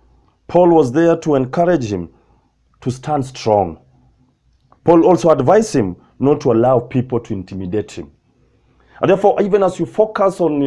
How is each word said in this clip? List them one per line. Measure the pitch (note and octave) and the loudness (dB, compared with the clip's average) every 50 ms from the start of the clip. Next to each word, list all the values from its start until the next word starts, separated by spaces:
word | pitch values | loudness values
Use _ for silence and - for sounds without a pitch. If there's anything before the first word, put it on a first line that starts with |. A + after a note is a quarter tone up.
| _ _ _ _ _ _ _ _ _ | _ _ _ _ _ _ _ _ _
Paul | - - F3 F3+ E3+ | -2 2 2 4 4
was | E3+ D#3+ D3 B2 | 4 4 2 2
there | A#2 D#3+ E3+ E3 E3 | 0 0 2 2 2
to | E3 - E3 D3 | 0 0 0 0
encourage | C3 C3 C3 - E3+ F3 F3+ F3+ D3+ B2 G#2 | 0 -2 -2 -2 -2 0 0 0 -2 -2 -4
him | G#2 F2+ E2+ D#2 _ _ _ _ _ _ _ _ _ _ _ _ _ _ | -6 -8 -8 -10 _ _ _ _ _ _ _ _ _ _ _ _ _ _
to | - C3 | -8 -8
stand | B2+ - - D#3 D3+ D3 B2+ | -8 -8 -6 -6 -4 -4 -6
strong. | C3 - - - A2+ G#2+ G#2 F#2+ E2+ D2+ - _ _ _ _ _ _ _ _ _ _ _ _ _ _ _ _ _ _ _ _ - | -6 -10 -6 -2 0 2 2 0 -2 -6 -14 _ _ _ _ _ _ _ _ _ _ _ _ _ _ _ _ _ _ _ _ 0
Paul | - F3 E3+ D#3 | 2 4 4 4
also | F#3 F3+ - - E3+ | 4 2 2 2 2
advised | D#3 C#3 B2+ C3+ F#3 A3 A3+ - - | 2 2 2 2 2 2 2 0 -2
him | C#3 G#2 F#2 F2 - _ _ _ - | -2 -2 -4 -6 -10 _ _ _ -2
not | B2 C#3 D3+ - | 0 0 0 0
to | - C3+ | 0 0
allow | A#2 A2+ A#2+ B2+ C3 A#2+ | 0 2 2 2 0 0
people | B2 - - B2+ B2 B2+ B2 A#2 | -2 -2 -4 -4 -4 -4 -6 -6
to | - - A2 | -6 -8 -10
intimidate | F#2+ F2+ - G2 F#2+ F#2+ F2+ F#2 G#2+ G2+ - | -10 -10 -12 -12 -12 -10 -6 -6 -6 -8 -8
him. | - F2+ D2+ C#2+ _ _ _ _ _ _ _ _ _ _ _ _ _ _ _ _ _ - | -12 -16 -16 -18 _ _ _ _ _ _ _ _ _ _ _ _ _ _ _ _ _ -4
And | - C#3+ | -2 0
therefore, | G3 F#3+ G#3 G3+ - - | 2 2 2 2 2 2
even | G3+ G3 G3 G3+ F#3+ | 0 0 0 0 0
as | F3+ F3+ - | -2 -2 -4
you | E3+ | -8
focus | D#3 - - A3 G#3+ - - G3 G3 F#3 - | -4 -2 -2 -2 0 0 -2 -2 -2 0 -2
on | F3 D#3+ D3+ C#3+ C#3 | -2 -2 0 0 -2